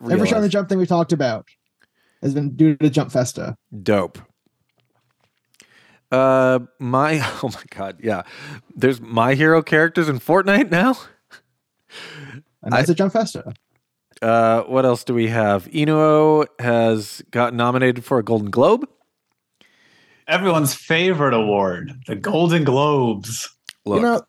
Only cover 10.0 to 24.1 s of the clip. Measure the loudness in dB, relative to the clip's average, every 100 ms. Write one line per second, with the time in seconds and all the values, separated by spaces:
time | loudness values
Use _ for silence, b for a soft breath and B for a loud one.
10 | -2 -2 0 0 2 2 2 2 0 -2
11 | -8 _ _ -20 _ _ _ _ _ B
12 | B -20 -20 -20 _ _ -4 0 0 0
13 | 0 0 -4 -6 -14 -18 _ _ _ _
14 | _ _ 0 2 4 2 0 0 2 0
15 | -2 -2 0 0 0 0 -2 -2 0 2
16 | 4 4 4 4 0 -4 0 2 2 0
17 | -4 -16 -8 -2 -2 0 -2 2 0 0
18 | -2 -2 0 -2 -2 2 4 2 -2 _
19 | _ _ _ _ _ _ b b b b
20 | b b -4 -2 2 0 0 -4 -2 0
21 | 0 0 0 2 2 0 0 -4 -10 -16
22 | -12 -10 -4 0 2 2 2 2 2 2
23 | 0 -2 -8 -12 -12 -16 -20 -16 -4 0
24 | 0